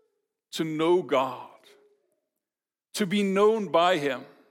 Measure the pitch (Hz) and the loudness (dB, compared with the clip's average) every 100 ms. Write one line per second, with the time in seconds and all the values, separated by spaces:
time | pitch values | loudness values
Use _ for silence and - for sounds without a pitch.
0 | _ _ _ _ _ - 160 156 165 180 | _ _ _ _ _ -8 -6 -2 2 2
1 | 143 139 131 127 - - _ _ _ _ | 2 0 0 -6 -16 -20 _ _ _ _
2 | _ _ _ _ _ _ _ _ _ - | _ _ _ _ _ _ _ _ _ -6
3 | 202 202 196 190 214 220 190 165 175 180 | -2 -2 0 2 2 2 0 2 4 2
4 | 143 123 127 _ _ | -2 -6 -10 _ _